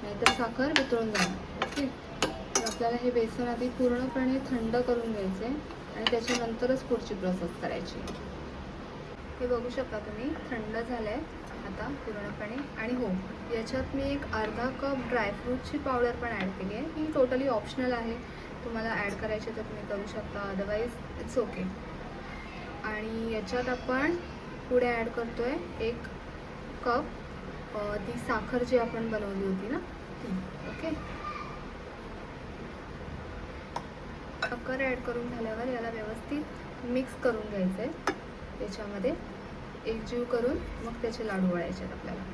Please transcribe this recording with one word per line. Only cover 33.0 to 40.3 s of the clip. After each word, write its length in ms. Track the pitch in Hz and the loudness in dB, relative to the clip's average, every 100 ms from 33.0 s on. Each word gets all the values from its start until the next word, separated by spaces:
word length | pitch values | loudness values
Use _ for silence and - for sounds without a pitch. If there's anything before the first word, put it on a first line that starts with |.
| - - - - - - - - - - - - - - - | -6 -6 -6 -6 -6 -8 -6 -6 -6 -8 -8 -8 -8 -4 -2
साखर 320 | 240 - 262 | -2 -2 2
ॲड 160 | 262 247 | 2 2
करून 280 | - 240 240 | 0 0 -2
झाल्यावर 380 | 240 226 220 247 | -2 -2 0 0
याला 220 | 247 233 | 0 0
व्यवस्थित 540 | 226 214 226 - 285 302 - - - 240 | -2 -4 -4 -2 -2 -2 -6 -8 -6 0
मिक्स 300 | 247 262 - | 2 2 2
करून 260 | 254 226 214 | 4 4 0
घ्यायचं 320 | 202 185 190 | 2 2 4
आहे, 80 | 240 330 - - - - - - | -2 0 -2 -2 -4 -10 -8 -6
त्याच्यामध्ये 540 | 208 202 208 202 208 330 - - - - - - - | -4 -4 -4 2 2 2 -4 -8 -8 -8 -8 -6 -2
एकजीव 380 | 226 220 240 | -2 0 0
करून 340 | 240 | 2